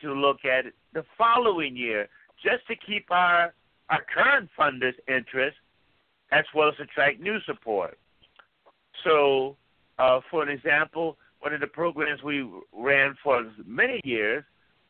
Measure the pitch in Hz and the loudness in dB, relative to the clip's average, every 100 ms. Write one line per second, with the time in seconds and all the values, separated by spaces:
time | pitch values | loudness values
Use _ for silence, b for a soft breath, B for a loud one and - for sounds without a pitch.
0 | 147 139 139 139 139 131 123 - _ 214 | -8 0 0 0 0 0 -2 -10 _ -12
1 | - - 233 262 233 175 143 123 120 107 | -10 0 2 4 2 0 -4 -4 -4 -2
2 | 101 b b _ 196 240 - 226 - 208 | -4 b b _ -2 -2 -4 -10 -8 -8
3 | - 180 180 175 170 - _ _ - 151 | -2 2 4 4 2 -4 _ _ -4 -4
4 | - 165 240 277 185 - 147 127 127 127 | -2 0 4 2 0 0 0 0 -2 -4
5 | - 131 117 131 139 - _ _ _ _ | -4 -4 -2 -2 -2 -4 _ _ _ _
6 | _ _ _ 147 147 151 151 151 147 151 | _ _ _ 0 0 2 2 0 -6 0
7 | 143 123 180 214 - 127 113 101 80 - | 0 0 -4 -6 -6 -8 -4 -4 -4 -8
8 | _ _ _ _ _ _ _ _ _ - | _ _ _ _ _ _ _ _ _ -6
9 | 175 156 143 135 135 139 _ _ _ - | 2 4 4 2 -2 -8 _ _ _ 0
10 | 131 127 - 165 147 139 147 147 160 160 | 4 4 0 -4 -4 -4 0 0 0 -4
11 | 165 - b _ 143 147 143 - 170 147 | -6 -6 b _ -8 -6 -6 -4 -4 -2
12 | 151 143 143 143 120 90 - 101 131 139 | -4 -6 -6 -6 -6 -12 -18 -6 2 4
13 | 139 131 147 123 110 107 98 123 247 240 | 2 0 0 0 -2 -12 -8 -4 -2 -4
14 | 139 113 104 135 - _ _ _ | -4 -2 -2 -4 -8 _ _ _